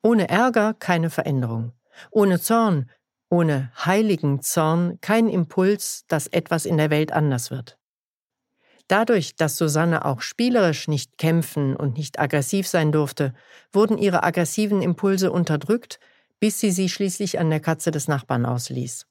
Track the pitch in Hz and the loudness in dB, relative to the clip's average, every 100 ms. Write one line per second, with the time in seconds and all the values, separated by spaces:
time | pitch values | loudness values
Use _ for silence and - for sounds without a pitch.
0 | 220 233 175 180 254 233 214 220 - 175 | 4 4 2 2 2 2 0 -2 0 0
1 | 165 - - 135 120 113 117 - _ - | 0 -2 -2 -2 -2 -4 -6 -12 _ -20
2 | - 220 202 180 - 226 220 156 123 _ | -2 2 4 2 2 2 2 0 -2 _
3 | _ _ _ 175 160 143 131 - 165 196 | _ _ _ 2 2 0 -4 -6 0 2
4 | 220 175 147 139 - - 156 165 175 - | 2 2 0 -2 -2 0 2 2 0 -4
5 | - 220 226 185 160 - 190 208 - - | 0 2 2 0 -2 0 2 0 -4 -10
6 | _ 156 - 175 - 160 - 160 151 151 | _ -4 -2 -4 -2 -4 0 0 2 2
7 | 156 - 151 123 - 123 117 _ _ _ | 0 0 0 -2 -4 -12 -14 _ _ _
8 | _ _ _ _ _ _ _ _ _ 196 | _ _ _ _ _ _ _ _ _ 2
9 | 226 214 143 - 160 - 160 151 170 160 | 4 2 0 -2 -2 0 0 2 2 2
10 | 143 127 - - 240 240 180 147 - 147 | -2 -4 -8 -2 0 4 2 0 -4 -4
11 | - - 160 165 - 151 139 135 143 123 | -6 -2 0 2 0 -2 -2 -2 -4 -4
12 | 147 - 147 151 135 196 190 175 156 151 | -8 -4 -2 0 0 -4 -2 0 2 0
13 | 143 - 139 - _ - _ 196 214 220 | -2 -2 -4 -4 _ -20 _ 0 2 2
14 | 202 180 - 175 165 - 214 202 180 165 | 0 2 0 0 -2 -2 0 0 0 0
15 | 196 196 185 180 165 151 - 233 - - | 0 0 0 0 0 -2 0 -2 -4 -20
16 | _ _ _ _ 214 - 214 180 185 - | _ _ _ _ -2 0 -2 0 -2 -2
17 | 196 - 202 - 160 156 160 160 - 151 | -4 -4 -4 -2 0 0 -2 -2 -2 -4
18 | 147 139 - 123 120 123 - 131 127 - | -2 -4 -2 -2 -2 -4 -6 -8 -8 -12
19 | - | -18